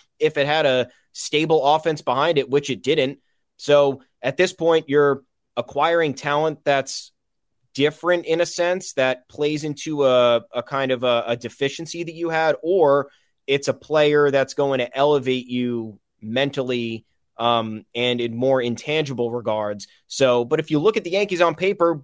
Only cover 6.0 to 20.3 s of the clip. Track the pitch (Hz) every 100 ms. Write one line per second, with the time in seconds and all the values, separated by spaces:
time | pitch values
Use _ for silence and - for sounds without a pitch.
6 | 160 131 147 147 160 151 - 139 135 -
7 | - _ _ _ _ _ _ - 143 151
8 | 175 175 - 165 170 - 175 185 - -
9 | 131 127 _ - 147 151 151 147 - 151
10 | 135 127 123 117 113 120 - 139 135 127
11 | 127 120 113 120 120 - 139 - 165 170
12 | 170 160 165 160 160 147 160 190 147 143
13 | 139 _ _ _ - 139 139 123 - 151
14 | 151 147 143 135 131 - 139 131 120 135
15 | 143 147 127 127 123 123 123 117 113 101
16 | _ _ 110 120 143 143 127 123 117 110
17 | - _ _ - 117 117 110 107 - 120
18 | 123 123 120 117 131 131 120 117 - 156
19 | 147 123 120 120 110 107 104 104 - _
20 | _ - 131